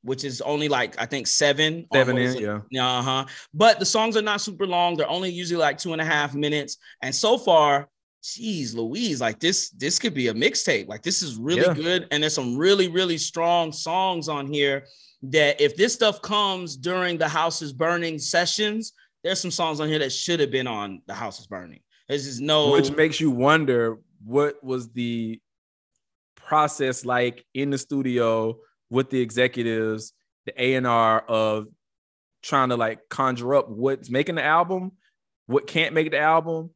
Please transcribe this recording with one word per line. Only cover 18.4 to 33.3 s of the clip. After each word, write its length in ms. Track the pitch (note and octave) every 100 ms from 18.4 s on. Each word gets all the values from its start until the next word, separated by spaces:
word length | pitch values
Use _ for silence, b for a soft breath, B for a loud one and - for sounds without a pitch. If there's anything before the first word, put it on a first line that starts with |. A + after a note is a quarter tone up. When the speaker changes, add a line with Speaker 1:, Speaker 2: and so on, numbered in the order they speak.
| F3 - G#3+ A3 A3 b b _
Speaker 1:
there's 180 | E3+ F#3+
some 100 | F3+
songs 280 | E3+ E3 D3+
on 80 | D3+
here 100 | D#3
that 140 | C3+
should 280 | - - E3+
have 100 | C#3
been 160 | C3 B2+
on 340 | A2 G2+ F#2 -
the 80 |
House 240 | G2 A2+ -
is 60 | -
Burning. 340 | G2 F2 - _ _ _
There's 160 | C#3+
just 160 | C#3 B2
no 300 | C#3+ D3+ D3
Speaker 2:
Which 180 | C#3 C3+
makes 280 | D3 D#3+ D3+
you 100 | D#3+
wonder 680 | A#2+ C3+ D#3 C#3+ B2 A#2 A2 _ _
what 380 | G#2 C3 D3 C#3+
was 260 | C3 B2+ A#2
the 480 | A#2+ A#2+ A#2 A2+ A2 _ _ _ _ _ _ _ _ _ _
process 680 | - D3+ D3+ - C3+ B2
like 400 | B2 B2 B2 A#2+ _
in 180 | B2+ C#3
the 80 | C3+
studio 800 | - C#3 C3 B2 A2+ A2+ A2 A#2 b b _
with 200 | B2 C3
the 100 | C3
executives, 920 | A#2+ A2+ B2+ B2 A#2 A2+ A2 A2 - _ _ _ -
the 160 | -
A 120 | B2+ C3
and 100 | B2+
R 340 | A#2 A2+ A2
of 460 | - A2+ A2 G#2+ G#2+ _ _ _ _ _ _ _
trying 280 | - C#3+ B2+
to, 60 | A#2+
like, 320 | A2+ A2 _
conjure 440 | - C3+